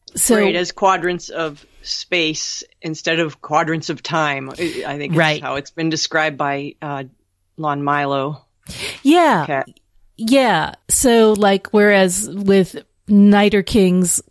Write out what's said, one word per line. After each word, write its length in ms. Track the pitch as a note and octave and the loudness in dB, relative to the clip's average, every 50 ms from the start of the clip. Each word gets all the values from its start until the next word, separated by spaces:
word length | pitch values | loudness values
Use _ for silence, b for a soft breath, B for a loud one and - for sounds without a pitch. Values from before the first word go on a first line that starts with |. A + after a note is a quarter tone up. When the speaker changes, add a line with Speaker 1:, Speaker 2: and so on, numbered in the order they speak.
| _ - - | _ -12 -6
Speaker 1:
So 200 | - - - A#3 | -2 0 2 2
Speaker 2:
Right, 180 | G#3+ G3+ F#3+ E3 | 2 2 2 0
as 160 | F3 F3+ F3 | -2 -4 -6
quadrants 580 | - - G#3 F#3+ F#3+ F3 E3 F3+ F3+ F3 - - | -4 0 2 2 2 2 0 -4 -4 -6 -8 -10
of 340 | - D#3+ E3 D#3 C#3+ D3 _ _ _ _ - | -8 -8 -8 -8 -8 -12 _ _ _ _ -12
space 800 | - - - - - F#3 F3 D#3+ D#3 D#3 - - - - - - _ _ _ | -10 -10 -10 -6 -4 -2 -2 -2 -2 -4 -6 -8 -10 -10 -12 -16 _ _ _
instead 380 | - E3 D#3+ - - E3+ E3 E3 | -12 -12 -10 -8 -4 -4 -2 -2
of 200 | E3+ D#3 - - | -2 -4 -6 -12
quadrants 520 | - - D3 D#3 E3 D3+ E3 D#3+ - - | -8 -4 -2 -2 0 -2 -4 -6 -6 -8
of 100 | D#3+ C3 | -10 -10
time. 480 | - - E3 D#3+ D#3 D3 C#3 C#3 C3+ C3+ | -8 -4 -2 -2 -2 -2 -4 -6 -10 -12
I, 340 | C3+ - F3 E3 - - - | -10 -8 -8 -8 -6 -8 -10
I 100 | - C#3 | -10 -8
think 140 | D3 D3 - D#3+ | -8 -8 -4 -2
it's 40 | |
Speaker 1:
Right. 260 | D#3+ D#3+ D#3 D3+ D3 C3+ | 0 0 0 -2 -4 -6
Speaker 2:
how 120 | C3 C3+ | -8 -8
it's 120 | C#3 C#3+ - | -8 -10 -10
been 200 | - D#3+ E3 D#3+ | -8 -6 -4 -4
described 480 | D#3 D#3 - - E3 D#3+ D#3 D#3 D3 | -4 -4 -4 -4 -2 -2 -2 -2 -4
by, 360 | C3+ D3+ C#3+ C#3+ C#3 C#3+ C#3+ - _ | -4 -4 -4 -4 -6 -8 -10 -12 _
uh, 220 | - D3 C#3+ C#3 C#3 C3 _ _ _ _ _ _ _ _ _ | -10 -10 -10 -10 -12 -14 _ _ _ _ _ _ _ _ _
Lon 260 | - D#3 D3+ C#3+ C#3+ C#3+ | -8 -6 -6 -4 -4 -2
Milo. 600 | C#3+ C#3+ D3 C#3+ C#3 C#3 C#3 C3+ C#3+ D3+ - _ _ _ _ B B B B B B B B - | -2 -2 -2 -2 -2 -2 -4 -4 -6 -8 -12 _ _ _ _ B B B B B B B B 0
Speaker 1:
Yeah. 420 | C4+ D#4+ F4+ E4+ D4+ A#3+ E3+ D3 | 2 4 4 4 4 2 0 0
Speaker 2:
Cat. 220 | - D3 C3+ - - - _ _ _ _ _ _ _ _ | -2 -4 -4 -6 -8 -12 _ _ _ _ _ _ _ _
Speaker 1:
Yeah. 560 | - A3+ A3 C4 C#4 C4 A#3 F#3+ D#3+ D3+ D3 - - _ - | -8 -2 2 2 2 4 2 2 0 -2 -4 -8 -10 _ -4
So, 440 | - - - B3+ A#3 A3+ A3 G#3+ G#3+ | -2 0 2 4 4 6 6 4 4
like, 300 | G3 G#3 G3 G3 F#3+ - - | 4 2 2 2 0 0 0
whereas 560 | - G#3 G#3 G#3 G3+ G3 F#3+ F#3 F3+ G3 G#3+ - D#3 | 2 4 4 6 6 4 4 2 0 -2 -6 -8 -8
with 500 | G3 G3+ G3 G3 G3 F3+ - - - - _ _ _ _ | -4 0 2 4 4 2 0 -4 -12 -18 _ _ _ _
Nighter 540 | - G#3 G3+ G3+ G3+ G3+ G3+ G#3 G#3 G#3+ G3+ | 2 6 6 8 8 6 6 4 4 2 0
Kings, 580 | F#3+ - - A3 F#3+ F3+ F3+ F#3 F3+ F3 - - - _ | 0 0 2 2 4 4 4 2 2 0 -2 -4 -6 _